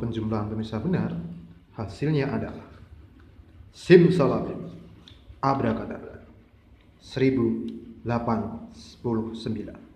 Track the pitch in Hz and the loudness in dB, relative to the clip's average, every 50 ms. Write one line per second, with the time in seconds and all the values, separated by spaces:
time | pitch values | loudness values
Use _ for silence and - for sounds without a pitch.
0 | 117 113 113 113 110 107 113 107 104 107 110 110 110 - - 107 110 175 185 143 | -4 -4 -4 -2 -2 -2 -2 -2 -2 -2 -4 -6 -6 -4 -4 -4 -2 0 0 0
1 | - - - - - - - - - - - - - - - - 110 98 - - | 0 -2 -4 -6 -8 -10 -12 -14 -16 -18 -20 -20 -20 -16 -12 -10 -10 -10 -8 -4
2 | 139 151 156 143 131 - 113 110 - - - - - - - - - - - - | -2 0 2 2 2 0 -2 -4 -4 -6 -8 -12 -16 -18 -20 -20 -20 -20 -20 -20
3 | - - - - - - - - - - - - - - - - - - 170 180 | -20 -20 -20 -20 -20 -20 -20 -20 -20 -20 -20 -20 -20 -20 -20 -4 6 10 10 10
4 | 160 131 123 - 139 127 117 110 - - - - - - - - - - - - | 10 8 6 4 4 2 2 0 -2 -4 -6 -8 -10 -12 -14 -16 -18 -20 -20 -20
5 | - - - - - - - - - 139 135 - 117 113 110 107 101 - - - | -20 -20 -20 -20 -20 -20 -8 -2 0 0 2 2 2 0 0 -2 -4 -8 -10 -12
6 | - - - - - - - - - _ _ _ _ - - - - - - - | -12 -16 -16 -18 -20 -20 -20 -20 -20 _ _ _ _ -20 -20 -20 -20 -20 -20 -20
7 | - - - 127 131 135 135 - 117 113 113 - - - - - - - - - | -20 -8 -2 2 4 4 4 4 2 2 0 -2 -4 -6 -10 -12 -14 -16 -18 -8
8 | - 113 117 117 - 120 117 104 98 - - - - - - - - - - - | -4 -2 -2 0 0 0 0 0 -2 -4 -8 -10 -12 -16 -18 -20 -20 -20 -16 -8
9 | - 123 113 110 110 113 - - - 117 110 104 98 90 - - - - - | -4 -2 -2 -2 -2 -4 -6 -8 -6 -6 -6 -6 -8 -10 -14 -16 -18 -20 -20